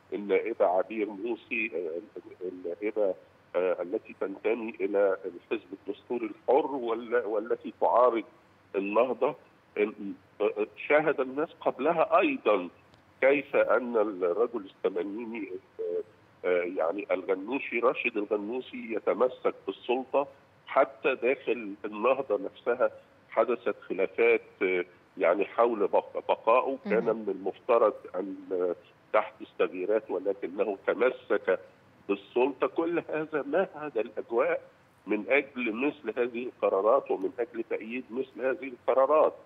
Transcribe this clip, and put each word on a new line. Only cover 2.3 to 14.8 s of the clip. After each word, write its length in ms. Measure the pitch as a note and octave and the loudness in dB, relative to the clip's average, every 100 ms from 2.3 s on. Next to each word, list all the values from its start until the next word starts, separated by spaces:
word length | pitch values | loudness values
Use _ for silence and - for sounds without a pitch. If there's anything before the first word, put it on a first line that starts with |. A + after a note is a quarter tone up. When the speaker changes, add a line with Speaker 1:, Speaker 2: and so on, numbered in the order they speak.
| E2 F#2 | -10 -10
Speaker 1:
النائبة، 640 | F2+ F2 E2+ G#2+ A2 G2+ F2+ - _ _ E2+ | -8 -8 -6 -4 0 0 -2 -8 _ _ -2
آه، 260 | F#2 F2 | 0 0
التي 320 | F2 - - - | -2 -6 -6 -8
تنتمي 540 | G2 G2 G#2+ A#2 A2 - | -8 -4 -2 -2 -4 -6
إلى 360 | G2 G2+ G2+ F#2 | -2 2 2 0
الحزب 420 | F#2 F2 - A2+ - | -6 -12 -8 -8 -8
الدستوري 540 | F#2+ - G2 - A#2+ A2 | -14 -10 -10 -6 -4 -6
الحر 400 | - - C3 D3+ | -4 4 4 4
وال-، 580 | C#3 A#2 A2+ A#2 B2 | -2 -4 -4 0 -2
والتي 480 | G#2 G#2+ A2+ A#2 - - | 0 -2 -2 -4 -6 0
تعارض 440 | F2 G#2 B2 A2+ - - _ _ _ G2+ | 4 6 6 4 -2 -12 _ _ _ -4
النهضة. 580 | G2 A2 B2+ A#2 C3 - - _ _ - | 0 2 2 2 0 -2 -12 _ _ -2
آم، 360 | G#2+ - G2 F#2 _ - | -2 -2 -10 -10 _ -2
آه، 260 | G#2 G#2 G#2+ - - | 0 0 -4 -4 2
شاهد 320 | D3 D#3 C#3 | 2 4 0
الناس 280 | B2+ C3+ D#3+ - | -2 -4 -6 -4
قبلها 580 | C#3 - C#3+ E3 D#3 E3+ | -4 -2 0 2 4 4
أيضًا 500 | D#3 C3+ A2+ G2+ F2 - _ _ _ - | 2 0 2 2 0 -12 _ _ _ 0
كيف 360 | C3 C#3+ C3+ C3 | 4 4 2 2
أن 400 | C3+ A2 B2 A#2 | 4 2 2 0
الرجل 760 | G#2 F#2 F2+ F2+ A#2+ A#2+ F#2+ | 0 0 0 2 0 -2 -10
الثمانيني، 800 | - | -6